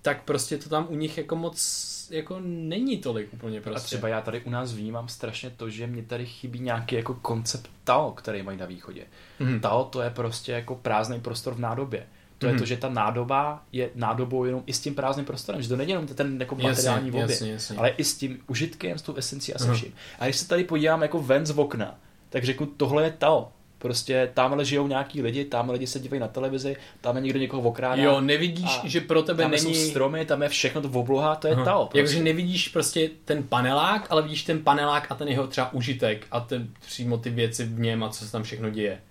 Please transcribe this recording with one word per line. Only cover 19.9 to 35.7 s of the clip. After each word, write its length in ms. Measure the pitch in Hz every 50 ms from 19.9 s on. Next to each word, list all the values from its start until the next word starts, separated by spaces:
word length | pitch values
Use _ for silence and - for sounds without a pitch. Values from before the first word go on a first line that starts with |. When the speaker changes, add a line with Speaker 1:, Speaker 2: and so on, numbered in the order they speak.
| - - - - - -
Speaker 2:
A 60 | 120
když 120 | 131 139
se 120 | - 175 -
tady 160 | 180 175 180
podívám 380 | 175 165 151 147 156 160 160
jako 160 | 156 151 160 165
ven 240 | 147 127 135 143 160
z 40 | 151
okna, 480 | 147 147 143 143 - 117 107 - - - - - - - - -
tak 140 | - 131 120
řeknu, 220 | 127 131 - 151
tohle 380 | 143 - - 147 127 143 151 160
je 60 | 160 156 -
Tao. 340 | 139 147 160 127 113 - - - - - - -
Prostě 520 | - 123 123 120 - - 131 131 127 123 -
tamhle 300 | 131 127 131 143 143 143
žijou 220 | 123 147 147 143
nějaký 360 | 143 135 131 135 - - 143
lidi, 220 | 123 117 117 139 139
tamhle 280 | 143 - 117 120 127
lidi 140 | 123 127 135
se 140 | 123 - 135
dívají 200 | 127 123 143 135
na 80 | 117 107
televizi, 480 | - 131 131 131 135 131 127 139 139 - - - - -
tamhle 220 | - 120 123 131
někdo 160 | 135 135 131 139
někoho 240 | 135 123 139 135
okrádá. 400 | 120 117 113 - 127 127 127 135
Speaker 1:
Jo, 180 | 143 143 139 135
nevidíš, 600 | 135 139 147 156 175 175 165 175 180 151 131 123 -
Speaker 2:
A 40 | 147
Speaker 1:
že 120 | 135 170
pro 220 | 160 - 160 156
tebe 200 | 156 - 175 165 165
Speaker 2:
tam 60 | 156
Speaker 1:
není 240 | 151 151 156 160 165
Speaker 2:
jsou 160 | 160 156 156
stromy, 340 | 147 135 135 139 156 160 160
tam 180 | 156 151 139
je 60 | 143 143
všechno, 340 | - - - 127 - 156
to 60 | 143 139
obloha, 480 | 123 123 120 123 135 135 151 156 156
to 100 | 156 - -
je 60 | 120
Speaker 1:
Aha. 100 | 127 127
Speaker 2:
Tao 220 | 175 202 185 127
prostě. 120 | - - 143
Speaker 1:
Jakože 240 | 143 147 147 170
nevidíš 460 | 160 160 160 170 180 180 180 180 - -
prostě 420 | - 170 156 - - 165 160 156 - - -
ten 180 | - 147 151
panelák, 640 | 139 - - 123 123 127 135 147 160 185 208 214 202 -
ale 120 | 170 156
vidíš 200 | 151 151 156 151 -
ten 180 | - 160 156
panelák 440 | 156 143 139 147 147 147 143 147 147 -
a 40 | 131
ten 140 | - 151 147
jeho 180 | 127 135 135
třeba 260 | 127 - 139 127 127